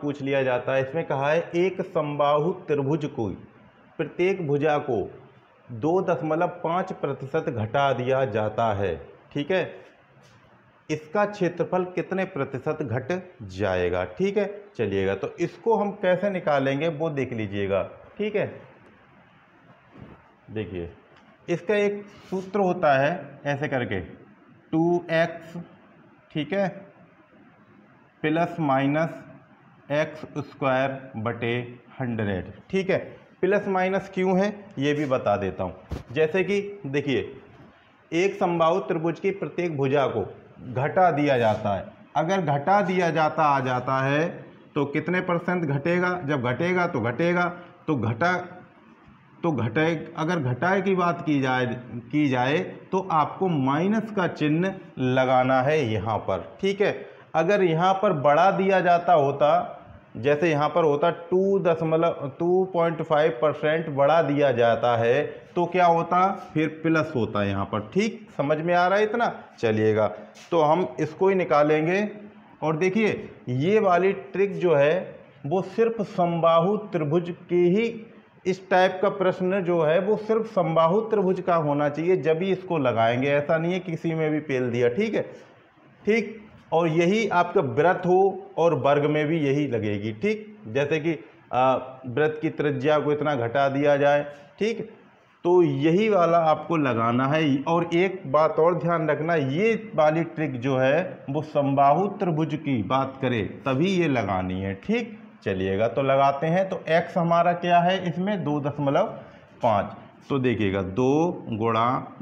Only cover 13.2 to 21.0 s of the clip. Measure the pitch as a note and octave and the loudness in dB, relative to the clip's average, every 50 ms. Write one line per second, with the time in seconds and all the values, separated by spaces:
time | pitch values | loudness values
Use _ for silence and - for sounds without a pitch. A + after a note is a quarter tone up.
13.2 | F#3 - - - A2 F#2+ F#2 F#2+ G#2 F#2+ F#2 F2+ F2+ F2 F2 F2+ F#2 - - - | -8 -12 -16 -16 -16 -12 -6 -2 0 0 2 2 0 0 0 -2 -2 -4 -4 -2
14.2 | F#3+ G3+ G3 G#3 G3+ F#3+ - - - - - - A2+ G2+ G2 G2 F#2+ F#2+ G2 G2 | -2 -2 0 -2 -2 -4 -6 -10 -16 -12 -6 -4 -4 -2 0 0 0 0 -2 -2
15.2 | C#3 A#2+ - - E3+ E3 - - - A#3 A3 G3 G#3 G3+ G3 - - F3+ F3+ F3 | -6 -8 -6 -6 -6 -6 -6 -4 -2 0 0 0 0 -2 -4 -2 0 0 0 0
16.2 | G3 G#3 G3 F3 - D#3 D3 C#3 C3+ C3+ C3+ C#3+ D#3 E3+ D#3 D3 E3 D#3+ D3 C#3 | 0 -2 -4 -4 -2 0 0 2 2 0 0 0 -2 -4 -2 -4 -4 -4 -4 -4
17.2 | B2+ B2 B2 A2 A2 F#2+ G2+ G2+ G2 F#2+ G2 F#2 F2 - - - - - - - | -4 -4 -4 -6 -6 -4 -4 -4 -2 0 0 0 -2 -4 -8 -16 -20 -16 -10 -6
18.2 | G#3 G#3+ G#3+ G3 C#3+ G#2+ - - - - - - - - - _ _ _ _ - | -6 -4 -2 -2 -4 -4 -8 -12 -18 -20 -20 -20 -20 -20 -20 _ _ _ _ -20
19.2 | _ _ _ _ _ _ _ _ _ - - _ _ _ - - - - - - | _ _ _ _ _ _ _ _ _ -20 -20 _ _ _ -20 -20 -20 -20 -20 -20
20.2 | _ _ _ _ _ - G#2+ A2 G#2 E2+ F#2 F2 E2+ - - - | _ _ _ _ _ -10 -8 -8 -8 -6 -6 -8 -8 -10 -12 -18